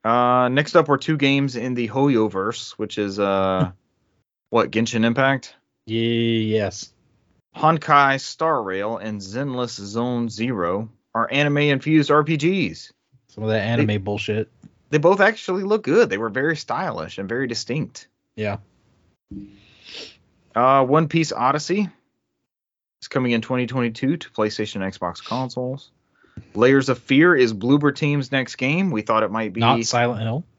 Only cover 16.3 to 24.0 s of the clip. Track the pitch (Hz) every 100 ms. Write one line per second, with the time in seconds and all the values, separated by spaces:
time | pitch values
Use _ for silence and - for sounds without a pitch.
16.3 | 101 147 156 - 120 180 85 78 - 98
17.3 | 120 131 117 - 147 - - - _ _
18.3 | - 104 98 - _ _ _ _ _ _
19.3 | - - - _ _ - - - _ _
20.3 | _ _ 117 127 139 127 151 151 165 151
21.3 | - 127 147 - 190 196 _ _ _ _
22.3 | _ _ _ _ _ _ _ - 135 123
23.3 | 117 - 127 123 127 117 113